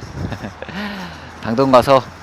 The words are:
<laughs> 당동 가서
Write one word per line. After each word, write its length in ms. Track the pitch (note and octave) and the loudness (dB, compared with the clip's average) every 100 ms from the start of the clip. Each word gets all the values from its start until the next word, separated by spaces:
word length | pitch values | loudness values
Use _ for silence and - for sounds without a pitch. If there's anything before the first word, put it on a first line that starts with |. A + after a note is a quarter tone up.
| - - - - G#3+ - - | -8 -10 -8 -8 -12 -14 -14
<laughs> 680 | F3+ G#3 G3+ F3+ D#3+ - - | -10 -10 -12 -14 -16 -18 -10
당동 300 | A2 A#2 C3+ | -2 0 4
가서 300 | B2+ C#3 C3+ - - | 6 6 4 2 -10